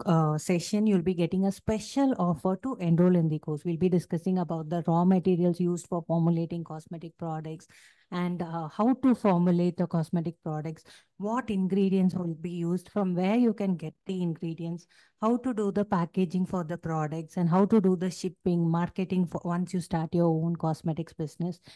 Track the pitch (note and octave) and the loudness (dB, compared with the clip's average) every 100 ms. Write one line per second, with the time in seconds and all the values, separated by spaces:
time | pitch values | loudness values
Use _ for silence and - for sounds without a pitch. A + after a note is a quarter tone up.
0 | - E3 D#3 D3+ - F3 - G#3 G#3+ F#3+ | 2 2 2 0 -2 -2 -2 0 2 2
1 | E3 F3 E3 F#3 G3 - - A3 - C#4 | 0 0 0 0 -2 -2 -4 -4 -4 0
2 | C#4 A#3+ F3 E3 F#3 F#3+ C4+ A#3+ F3 E3 | 0 2 0 0 -2 -2 -6 -2 2 4
3 | F3+ F3+ E3 D3+ - D3 F3 D#3+ F3+ F3 | 6 4 2 -2 -6 -6 -4 0 2 0
4 | - E3 F#3+ F#3 E3+ E3 D3+ E3+ D#3+ E3 | 0 -4 -2 -2 -2 -6 -4 -4 0 2
5 | F3+ F#3+ F#3 F3 F3+ E3+ F3 F3 - E3+ | 4 4 4 2 2 2 0 -2 -4 -8
6 | D#3+ E3 E3 E3+ E3+ E3+ D#3+ D#3 - E3 | -2 0 2 2 -2 -6 -10 -12 -12 -14
7 | E3 - E3 D#3 D#3 D#3+ - - - _ | -14 -10 -8 -8 -8 -12 -16 -20 -20 _
8 | - F3 F3+ F3 E3+ E3 D#3 - A3+ C4 | -10 -4 -4 -4 -6 -6 -6 0 2 4
9 | C4+ A#3 G#3 F3 F3 F3 F3 E3+ F3 E3 | 4 4 4 4 4 4 2 0 -2 -2
10 | D#3 F3 D#3+ - D#3+ D#3 D3+ D#3 - - | -2 -4 -4 -8 -8 -6 -6 -10 -16 -20
11 | _ - G3+ A#3+ B3 G3 F#3 F#3+ G3 F#3+ | _ -10 -4 -4 -2 -2 0 2 2 4
12 | F#3 F#3 F3 D#3+ F3 F3 E3+ F3+ - G#3 | 2 2 -4 -6 -8 -4 -2 -2 -2 -2
13 | F#3+ F3+ F#3 A#3 A#3+ G#3 G3 E3+ D#3 - | -2 0 2 2 2 2 -2 -2 -6 -12
14 | - F#3+ F3 D#3 E3 E3 E3 E3+ _ _ | -8 -4 -4 -4 -6 -6 -8 -10 _ _
15 | _ - A3 A#3+ B3+ A3 G3+ G3+ G3+ F#3 | _ -4 0 0 -2 -2 0 0 0 0
16 | E3+ - F3+ F#3 F#3 F#3 D#3+ E3+ E3 D#3+ | 0 0 0 0 -2 -4 -6 -6 -4 -2
17 | D3+ D#3+ D#3 F#3 E3+ F#3 G3+ A3 F#3 F3+ | -2 -6 -6 -2 2 4 6 6 4 2
18 | F#3 - F#3 - F#3 F3 E3 E3 F3 - | -2 -4 -8 -4 0 2 2 0 -2 -4
19 | F#3 F#3 F3 F3 E3+ F3 F3+ F#3 - E3 | -2 0 0 -2 -4 -4 -2 -4 -4 -4
20 | E3 F3 E3+ D#3+ E3 E3 E3 D#3 E3 D#3 | 0 2 2 2 0 -2 -2 -2 -4 -4
21 | D#3+ - D#3 - F3 E3+ - | -6 -8 -8 -6 -6 -8 -16